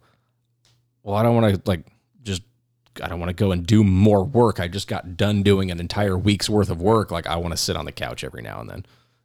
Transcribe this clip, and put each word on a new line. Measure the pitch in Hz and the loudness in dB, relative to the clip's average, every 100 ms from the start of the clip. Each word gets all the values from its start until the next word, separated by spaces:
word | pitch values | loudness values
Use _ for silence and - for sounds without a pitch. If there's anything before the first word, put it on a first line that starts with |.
| _ _ _ _ _ _ _ _ _ _ | _ _ _ _ _ _ _ _ _ _
Well, | 104 101 | -6 0
I | |
don't | 117 | 2
wanna, | 117 110 92 | 4 2 0
like, | - 87 - _ _ _ | -2 -4 -6 _ _ _
just, | 101 90 _ _ _ _ _ - | -8 -8 _ _ _ _ _ -12
I | - | -10
don't | 87 | -6
wanna | 87 | -6
go | 90 101 | 0 0
and | 87 85 | 0 2
do | 107 | 4
more | 104 92 107 104 | 6 6 6 4
work. | 87 120 117 - | 2 2 2 2
I | 87 | -6
just | 98 - | -8 -8
got | 98 90 87 | -10 -10 -4
done | 104 104 | 0 2
doing | 101 98 95 | 4 2 0
an | 85 | -6
entire | 87 104 104 92 | -6 -4 -2 0
week's | 101 104 - | 0 0 0
worth | 107 104 | 0 0
of | 82 | 0
work. | 92 113 95 | 2 2 0
Like, | 85 78 | -6 -4
I | 85 | -4
wanna | 85 82 | -4 -4
sit | - 82 | -4 -4
on | |
the | 76 | -6
couch | - 62 60 | -10 -10 -8
every | 65 60 | -12 -12
now | 55 50 | -14 -14
and | 57 | -14
then. | 50 - _ _ _ | -16 -18 _ _ _